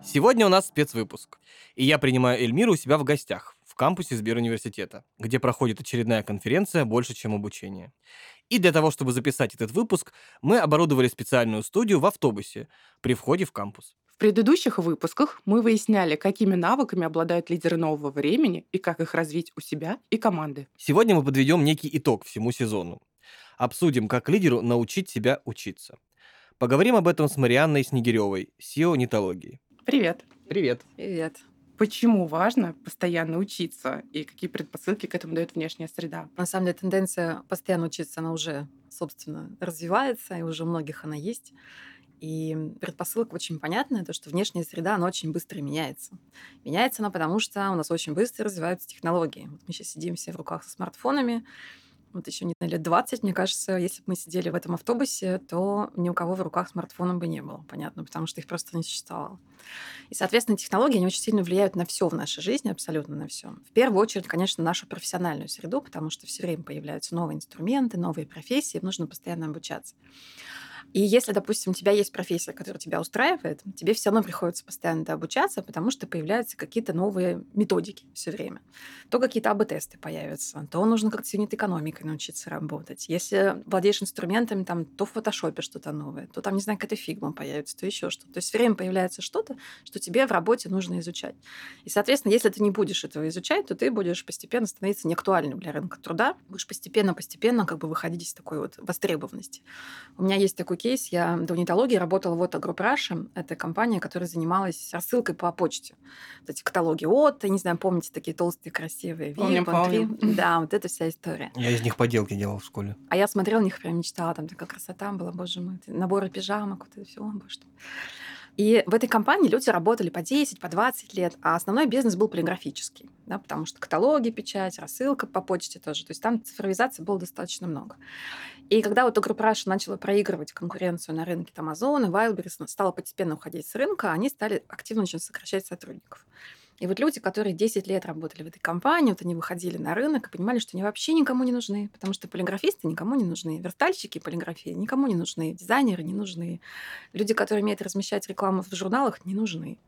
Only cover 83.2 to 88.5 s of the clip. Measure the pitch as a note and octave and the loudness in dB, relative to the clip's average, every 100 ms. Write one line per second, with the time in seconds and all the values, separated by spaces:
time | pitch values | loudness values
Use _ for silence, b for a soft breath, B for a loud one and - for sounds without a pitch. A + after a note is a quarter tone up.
83.2 | - G3 G3 - - F#3+ F#3+ G3+ G3 - | 0 2 2 0 -2 2 4 2 -2 -6
84.2 | E3+ G#3 A#3 G3 F#3 E3+ D#3+ - G#3 - | -2 0 0 -2 -2 -4 -6 -4 -4 -2
85.2 | A3 G#3 E3 - - - - D3+ D3 C3+ | -2 -2 -4 -4 -10 -10 -8 -8 -8 -12
86.2 | - - G3+ G3 G3+ G3+ - F3 - E3 | -12 -6 -2 -2 -2 -4 -4 -6 -6 -6
87.2 | D3 - D3 D3 C#3+ - F#3 - C3 - | -6 -8 -6 -6 -8 -8 -6 -4 -6 -8
88.2 | - - - | -10 -8 -4